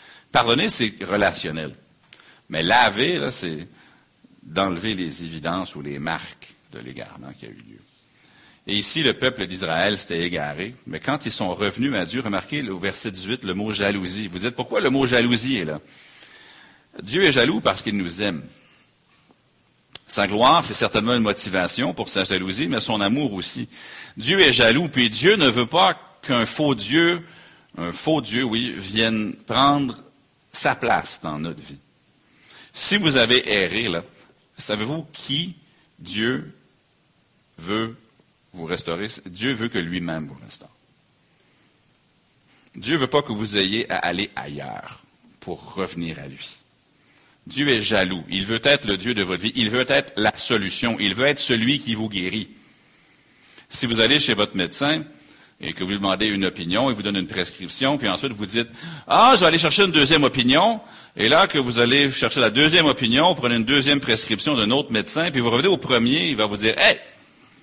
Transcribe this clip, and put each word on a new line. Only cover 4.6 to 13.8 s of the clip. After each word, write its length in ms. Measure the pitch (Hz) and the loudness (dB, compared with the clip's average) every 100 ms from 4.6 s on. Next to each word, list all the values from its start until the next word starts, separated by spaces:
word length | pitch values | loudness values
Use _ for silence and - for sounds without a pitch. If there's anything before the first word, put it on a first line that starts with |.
| 98 87 110 | -2 -2 -4
les 300 | 98 85 71 | -4 -6 -8
évidences 500 | 82 80 82 90 90 | -10 -8 -6 -6 -6
ou 80 | 76 | -10
les 160 | 71 69 | -10 -8
marques 560 | 76 78 - - - - _ | -6 -8 -10 -18 -20 -20 _
de 60 | - | -18
l'égarement 540 | 62 64 55 - 65 71 | -16 -16 -16 -18 -20 -18
qui 60 | |
a 60 | 57 | -20
eu 20 | |
lieu. 260 | - 53 53 _ _ _ _ _ _ - _ - | -20 -20 -20 _ _ _ _ _ _ -20 _ -6
Et 60 | 104 | -2
ici, 260 | - 160 | 0 2
le 120 | 135 | 0
peuple 320 | - 127 113 92 | 2 0 -2 -6
d'Israël 520 | 90 87 80 98 101 | -6 -2 0 0 0
s'était 220 | - 85 | -2 -4
égaré, 540 | 87 85 73 76 101 127 - | -4 -4 -6 -8 -10 -12 -14
mais 140 | 80 | -10
quand 240 | - 151 | -6 -4
ils 80 | 170 | -4
sont 220 | - 95 | -4 -4
revenus 400 | 87 101 101 139 | -2 -4 -2 -2
à 100 | 110 | -2
Dieu, 160 | 82 117 | -4 -6
remarquez 480 | 117 95 - 147 117 | -4 -6 -6 -8 -6
au 100 | 95 | -6
verset 320 | 98 - 113 | -6 -4 -6
dix-huit, 320 | 92 92 127 | -6 -6 -6
le 120 | 95 | -6
mot 180 | 95 107 | -4 -4
jalousie. 560 | 101 | -2